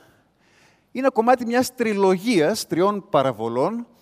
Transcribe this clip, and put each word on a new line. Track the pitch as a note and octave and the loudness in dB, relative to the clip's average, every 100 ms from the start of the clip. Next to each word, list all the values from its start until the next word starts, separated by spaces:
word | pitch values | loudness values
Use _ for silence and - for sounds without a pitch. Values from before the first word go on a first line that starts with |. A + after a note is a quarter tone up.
| _ _ _ _ _ _ _ _ _ | _ _ _ _ _ _ _ _ _
Είναι | - C4+ | -4 -2
κομμάτι | A3 A#3 B3+ A#3 | 0 2 0 0
μιας | A#3+ B3 | -2 -2
τριλογίας | - A3 G3 G3 F#3 A3 F#3+ D3 G#3+ - | -2 -2 0 2 2 2 2 2 -2 -4
τριών | D#3+ F#3+ G3+ - | 0 0 0 -2
παραβολών | D3+ C3+ G#2+ A2+ A#2+ D#3+ A#3 A#3+ _ | 0 0 -2 -4 -2 -2 -4 -12 _